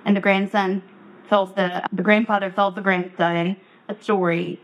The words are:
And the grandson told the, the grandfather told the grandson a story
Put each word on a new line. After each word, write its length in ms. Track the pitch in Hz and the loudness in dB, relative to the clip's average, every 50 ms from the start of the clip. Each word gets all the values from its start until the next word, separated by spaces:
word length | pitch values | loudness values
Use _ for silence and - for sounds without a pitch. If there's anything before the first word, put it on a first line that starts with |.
| - | -2
And 100 | 208 202 | 0 0
the 60 | 202 | 2
grandson 640 | 185 202 196 196 196 196 - 202 196 185 196 196 - - - - - - - - - - | 2 2 2 2 0 -2 -2 -2 0 0 -2 -4 -6 -10 -18 -20 -20 -20 -20 -20 -4 0
told 260 | 208 208 190 185 190 | 2 2 2 0 -2
the, 280 | 196 190 180 175 180 - - | -2 -2 -2 -2 -4 -6 -6
the 120 | 208 180 180 | -4 -2 2
grandfather 480 | 208 214 214 226 - 214 196 196 190 | 2 4 4 2 2 0 -2 -2 -2
told 240 | 180 202 202 196 180 | 0 0 0 0 0
the 60 | 208 | -2
grandson 760 | 190 196 185 180 180 185 - - 170 170 170 170 170 180 196 - - - - - _ - | 0 0 0 0 0 -4 -4 -2 0 0 0 0 0 -2 -2 -4 -8 -18 -20 -18 _ -14
a 80 | 208 208 | -14 -8
story 580 | - - 208 190 180 170 170 170 175 175 175 - | -2 0 0 2 2 2 0 0 -2 -4 -8 -6